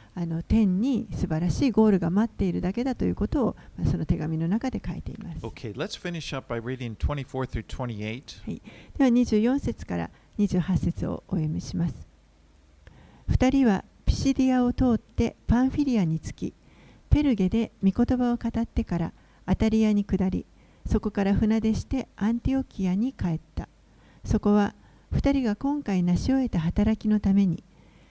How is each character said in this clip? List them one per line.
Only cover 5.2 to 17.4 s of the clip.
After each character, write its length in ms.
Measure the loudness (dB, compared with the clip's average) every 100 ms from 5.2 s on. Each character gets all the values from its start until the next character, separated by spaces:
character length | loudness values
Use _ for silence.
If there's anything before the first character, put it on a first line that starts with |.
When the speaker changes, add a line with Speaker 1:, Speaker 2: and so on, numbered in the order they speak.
| -12 -10
Speaker 1:
す。 80 |
Speaker 2:
Okay, 300 | -12 -12 -12
let's 220 | -8 -8 -8
finish 360 | -10 -10 -8 -10
up 160 | -6
by 80 | -8
reading 360 | -6 -8 -8 -4
twenty-four 500 | -4 -4 -6 -6 -6
through 200 | -6 -8
twenty-eight. 800 | -8 -8 -6 -6 -8 -12 -14
Speaker 1:
は 60 | -12
い。 100 | -12 -14 -20 -16 0
で 80 |
は、 60 | 2
二 140 | 4
十 140 | 2 2
四 220 | 2 0
節 260 | -2 -8 -8
か 100 | -6
ら 140 | -8 -12 _ -2
二 100 | 0
十 120 | 0
八 200 | 0 0
節 280 | -2 -4 -6
を 160 | -6 -6
お 40 |
読 160 | -4 -2
み 120 | -4
し 160 | -6 -4
ま 120 | -4
す。 60 | -6 -16 _ _ _ _ _ _ _ -20 -20 -20 -12 0
「二 240 | 2 4
人 160 | 4 4
は 180 | 2 -2 _
ピ 100 | -2
シ 200 | 0 0
デ 100 | 2
ィ 120 | 2 4
ア 80 |
を 80 | 2
通 220 | 2 2
っ 40 | 2
て 380 | -2 -2 -2 -2 0
パ 160 | 2
ン 80 | 2
フ 80 | 0
ィ 60 |
リ 140 | 0 2
ア 60 |
に 140 | 0 -2
着 140 | -6
き、 220 | -8 -10 -10 _ -20 -20 -20 2
ペ 120 | 4
ル 120 | 4
ゲ 140 | 2